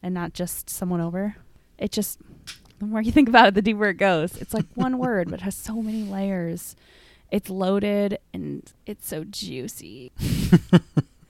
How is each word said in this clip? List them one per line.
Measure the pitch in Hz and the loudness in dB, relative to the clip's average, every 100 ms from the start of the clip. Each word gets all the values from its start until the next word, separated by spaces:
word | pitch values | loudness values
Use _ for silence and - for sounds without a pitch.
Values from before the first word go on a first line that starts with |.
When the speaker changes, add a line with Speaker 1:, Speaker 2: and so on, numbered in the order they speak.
Speaker 1:
and | 180 | -6
not | 185 170 | -4 -6
just | - 175 - - | -6 -6 -6 -10
someone | - 180 175 | -8 -2 -2
over. | 165 180 208 - - - _ - | -2 -4 -6 -8 -20 -20 _ -8
It | 214 | -6
just, | 220 202 - - - - - - - | -4 -4 -8 -18 -20 -20 -20 -20 -10
the | 208 | -6
more | 220 | -2
you | 220 | 4
think | 302 254 | 6 8
about | 233 220 | 10 10
it, | 196 | 6
the | |
deeper | 208 208 208 | 2 2 0
it | 175 | 2
goes. | 196 165 175 - | 2 2 0 -6
It's, | - | -6
like, | 220 - 240 | -4 -4 -2
one | 254 254 | -2 0
Speaker 2:
<laughs> | |
Speaker 1:
word, | 254 202 170 | 0 0 -2
but | 180 | -4
has | 190 - | -6 -8
so | - 226 | -8 -6
many | 214 220 | -4 -6
layers. | 202 196 196 185 170 175 - - _ - - _ - | -6 -4 -4 -4 -4 -6 -10 -18 _ -20 -20 _ -4
It's | 208 - | -4 -4
loaded | 190 185 202 208 202 202 202 _ | -2 0 2 2 0 0 -4 _
and | 185 151 143 - _ - | -10 -8 -10 -14 _ -16
it's | 208 - | -14 -10
so | 156 | -10
juicy. | 185 - - 131 120 - 85 120 127 - | -10 -10 -10 -10 -12 -14 -18 -20 -18 -6
Speaker 2:
<laughs> | - - - 170 - 180 - - - _ | -2 0 4 4 6 2 4 -6 -6 _